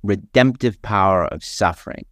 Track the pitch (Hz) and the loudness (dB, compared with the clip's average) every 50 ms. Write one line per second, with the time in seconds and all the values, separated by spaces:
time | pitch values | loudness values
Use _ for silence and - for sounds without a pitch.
0 | - 101 101 - - - - 127 127 135 123 - 127 117 98 - - 107 107 98 | -2 -2 -2 -2 -2 0 2 4 4 4 2 0 -2 -4 -4 -4 -8 -4 0 2
1 | 95 98 95 90 82 - - 78 - - - - 101 85 82 - - - - - | 2 4 4 2 0 -2 -6 -10 -14 -10 -4 -2 -2 -2 -2 -4 -12 -16 -14 -16
2 | - _ | -16 _